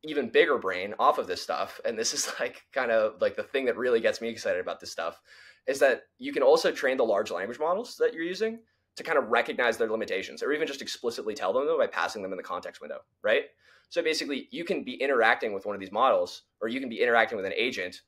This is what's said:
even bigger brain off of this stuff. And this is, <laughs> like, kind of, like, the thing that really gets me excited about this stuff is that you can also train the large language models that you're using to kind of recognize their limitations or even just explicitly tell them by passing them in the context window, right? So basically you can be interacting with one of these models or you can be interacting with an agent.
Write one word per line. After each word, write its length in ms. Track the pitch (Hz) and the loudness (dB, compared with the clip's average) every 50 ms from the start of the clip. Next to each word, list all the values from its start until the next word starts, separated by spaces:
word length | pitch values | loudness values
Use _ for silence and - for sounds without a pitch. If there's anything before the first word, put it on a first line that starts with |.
| - | -8
even 260 | 156 151 147 127 113 | -4 -2 -2 -2 2
bigger 280 | - 143 165 156 139 113 | 4 4 6 6 4 0
brain 360 | 95 95 92 90 92 101 104 - | 0 -2 -4 -2 -4 -6 -2 2
off 200 | 117 143 - - | 4 4 4 4
of 80 | 117 | 0
this 160 | 90 90 85 - | -4 -4 -6 -4
stuff. 380 | - 85 69 95 98 - - - | -4 -2 -2 -2 -4 -6 -6 -6
And 140 | - 120 107 | -4 -2 -2
this 160 | 113 - - | -2 -2 -2
is, 160 | 135 - - - | -2 -4 -4 -4
<laughs> 40 | - | -4
like, 220 | 131 127 - - - _ - | -6 -6 -6 -10 -20 _ -4
kind 180 | 135 127 120 | -4 0 2
of, 300 | 113 113 107 107 - - | 4 4 4 2 0 0
like, 160 | 110 104 104 | 0 0 0
the 60 | - 104 | -2 -8
thing 240 | - - 139 135 | -2 -2 0 0
that 100 | 123 113 | 2 0
really 240 | 98 123 127 120 117 | 2 2 2 2 4
gets 200 | 107 110 107 - | 4 2 0 0
me 80 | 117 117 | -4 -6
excited 320 | 113 104 - 107 92 90 | -6 -4 -2 -2 -2 -2
about 200 | 92 90 82 - | -2 -6 -8 -8
this 120 | - 85 - | -10 -12 -8
stuff 280 | - 82 85 - - _ _ - - - - - _ _ | -6 -6 -6 -6 -8 _ _ -20 -20 -20 -20 -20 _ _
is 120 | - 139 139 | -4 2 4
that 240 | 143 135 120 - - _ _ _ | 4 4 4 2 -4 _ _ _
you 140 | 127 139 139 | -12 -4 0
can 100 | 151 135 | 4 6
also 280 | 123 151 165 - 185 | 8 8 8 6 2
train 260 | 143 - 151 131 131 | 0 2 0 0 2
the 80 | 131 123 | 2 2
large 260 | 110 104 98 113 113 | 2 2 0 0 -2
language 280 | 98 85 95 107 123 131 | -4 -4 -4 -6 -4 -4
models 380 | 151 165 180 202 240 - - | -2 -2 0 -2 -4 -8 -4
that 160 | - 156 160 156 | 0 0 0 0
you're 100 | 160 165 | -2 -6
using 360 | 170 185 190 214 220 226 233 _ _ _ _ _ _ _ | -6 -4 -2 -2 -4 -4 -6 _ _ _ _ _ _ _
to 60 | - - | -14 -6
kind 160 | 160 160 147 | 0 0 0
of 100 | 123 107 | 2 4
recognize 480 | 117 117 117 - - 113 123 117 113 - | 2 2 2 2 0 0 2 2 2 2
their 120 | 117 107 | 0 0
limitations 520 | 110 110 107 101 101 95 92 - - - - | 0 -2 -2 -2 -4 -4 -4 -6 -8 -6 -2
or 100 | 120 147 | -2 0
even 140 | 151 160 | 0 -2
just 160 | 143 139 135 113 | -4 -4 -8 -8
explicitly 520 | - - - - 120 113 - 107 107 104 | -10 -10 -6 -6 -6 -6 -4 -6 -6 -6
tell 180 | - - 92 101 | -2 -2 0 0
them 140 | 127 143 151 165 147 | 0 0 0 2 0
by 80 | 120 | 0
passing 360 | 98 - - 85 87 - 107 95 | 0 0 -2 -2 -2 -2 -6 -8
them 100 | 95 98 | -6 -8
in 40 | |
the 60 | 90 85 | -8 -8
context 380 | - 90 90 87 87 - - | -8 -8 -8 -8 -10 -14 -14
window, 200 | - 76 69 65 - _ _ _ _ | -12 -12 -12 -12 -12 _ _ _ _
right? 220 | 104 113 135 - - _ _ _ _ - _ _ _ | 2 2 2 0 -4 _ _ _ _ -20 _ _ _
So 140 | - 170 170 | -4 -2 0
basically 460 | 160 156 156 160 135 143 127 - _ 117 | 0 0 -2 -2 -4 -4 -6 -6 _ -12
you 120 | 143 175 | -12 -4
can 200 | 175 190 151 113 | -4 -4 -4 -4
be 100 | 120 127 | -8 -6
interacting 580 | - 123 - 139 120 110 113 120 - - 113 101 | -2 0 0 2 4 6 4 4 4 0 -4 -4
with 140 | 98 95 | -4 -6
one 80 | 104 101 | -6 -8
of 60 | 98 | -6
these 100 | 95 92 98 | -8 -4 0
models 500 | 107 135 135 110 92 87 90 - - _ _ _ _ | 4 4 6 6 4 2 0 -4 -14 _ _ _ _
or 80 | - 117 | -6 -4
you 120 | 117 135 | -4 -4
can 80 | 135 123 | -6 -6
be 120 | 113 - 117 | -2 0 2
interacting 340 | 123 117 117 110 110 120 | 4 6 4 4 4 0
with 100 | 104 95 | -4 -4
an 80 | 95 92 | -4 -2
agent. 460 | - 113 123 - - 90 87 90 - _ | 0 -2 -2 -2 -4 -8 -8 -8 -14 _